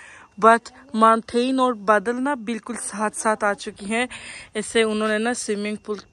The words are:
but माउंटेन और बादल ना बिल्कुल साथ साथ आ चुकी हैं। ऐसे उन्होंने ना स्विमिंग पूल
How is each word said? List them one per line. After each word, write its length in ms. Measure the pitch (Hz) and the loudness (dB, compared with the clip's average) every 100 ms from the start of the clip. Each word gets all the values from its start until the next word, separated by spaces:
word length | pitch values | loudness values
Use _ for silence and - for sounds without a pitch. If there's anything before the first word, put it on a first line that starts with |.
| - - - - | -20 -20 -20 4
but 320 | 220 226 - - - 220 | 6 6 2 -20 -8 4
माउंटेन 640 | 220 226 - 240 254 262 | 6 6 2 0 2 2
और 140 | 254 | 0
बादल 420 | 220 196 208 202 247 | 0 2 2 2 -4
ना 200 | 269 277 | -4 -4
बिल्कुल 400 | 214 220 - 214 | -6 -8 -8 -12
साथ 340 | - 202 214 | -10 -4 -4
साथ 340 | - 226 214 | -2 -2 0
आ 100 | 208 | 0
चुकी 320 | 202 214 190 202 | -2 -8 -12 -4
हैं। 240 | 226 254 - - - - 214 | -4 -4 -8 -16 -18 -10 -8
ऐसे 280 | - 233 | -2 0
उन्होंने 340 | 220 214 214 214 | 2 0 0 0
ना 160 | 226 | -2
स्विमिंग 440 | 247 - 208 208 214 | -4 -4 -4 -4 -8
पूल 220 | - 202 - | -8 -10 -10